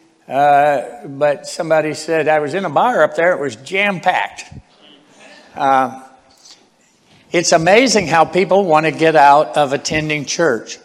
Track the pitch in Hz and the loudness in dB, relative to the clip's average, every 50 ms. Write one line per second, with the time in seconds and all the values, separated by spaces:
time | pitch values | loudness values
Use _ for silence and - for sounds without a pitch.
0 | _ _ _ _ _ - 127 139 143 147 143 143 147 147 143 123 - - - - | _ _ _ _ _ -6 -2 0 2 4 4 4 4 2 0 -2 -4 -8 -12 -16
1 | - 151 139 135 147 147 143 - - - - - 170 160 160 156 151 156 143 - | -16 -14 -6 -2 0 0 -2 -2 -8 -12 -10 -6 -2 0 0 0 0 -2 -6 -8
2 | - 165 165 160 143 151 156 151 151 139 147 196 196 170 143 160 208 247 240 175 | -6 -4 -2 -2 0 0 0 0 -2 -4 -6 -6 -6 -2 -2 0 0 0 2 2
3 | 151 147 - 165 165 180 175 135 143 135 110 110 131 - 180 190 208 202 196 160 | 0 0 0 0 0 0 0 -2 -4 -8 -10 -12 -12 -6 -4 -2 -2 -2 -4 -2
4 | - 185 160 110 101 - - - - - - 71 - _ _ _ _ _ _ _ | -2 -2 -2 -2 -4 -6 -10 -14 -20 -20 -20 -20 -20 _ _ _ _ _ _ _
5 | _ _ _ _ - - - - - _ - 143 143 135 135 131 131 120 120 - | _ _ _ _ -20 -20 -20 -20 -20 _ -8 -4 0 0 2 0 0 -2 -6 -12
6 | - - _ _ _ _ _ _ - - - _ _ _ _ _ _ _ _ _ | -20 -20 _ _ _ _ _ _ -20 -20 -20 _ _ _ _ _ _ _ _ _
7 | _ _ _ _ _ _ - 175 165 - 180 165 165 180 196 240 269 240 - 214 | _ _ _ _ _ _ -2 -2 0 2 2 2 4 4 4 4 4 2 2 0
8 | 180 139 165 165 156 156 - 180 196 165 185 196 202 175 151 151 160 156 139 131 | 0 0 2 2 2 2 0 -2 0 2 2 0 2 2 2 2 2 0 0 0
9 | 160 160 156 151 139 143 143 151 147 - - 151 147 131 139 143 - - 160 156 | 2 2 4 6 6 6 6 6 4 2 0 -2 0 0 -2 -4 -6 -4 -6 -4
10 | 151 151 151 151 131 - - - 170 151 117 110 - - - - | -4 -4 -6 -6 -6 -6 -4 -2 0 0 -2 -4 -6 -12 -18 -20